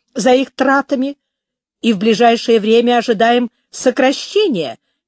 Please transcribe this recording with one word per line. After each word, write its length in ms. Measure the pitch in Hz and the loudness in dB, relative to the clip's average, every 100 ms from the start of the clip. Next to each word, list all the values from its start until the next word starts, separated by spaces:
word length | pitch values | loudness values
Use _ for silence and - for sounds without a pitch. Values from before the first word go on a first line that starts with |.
| _ | _
за 200 | 254 226 | -2 2
их 180 | 254 262 | 2 0
тратами 680 | - 262 269 - 269 269 285 _ _ _ _ _ _ | -4 0 0 -2 -4 -6 -8 _ _ _ _ _ _
и 120 | 226 | -4
в 40 | 202 | 0
ближайшее 640 | 220 214 233 226 - 226 | 0 2 2 2 0 0
время 380 | 208 226 240 240 | 2 2 2 0
ожидаем 540 | 226 202 226 240 240 _ _ | 0 0 0 0 -2 _ _
сокращения 1080 | - 254 247 262 277 - 403 415 202 135 110 _ _ | -6 -2 0 0 -2 -4 -2 0 -2 -6 -10 _ _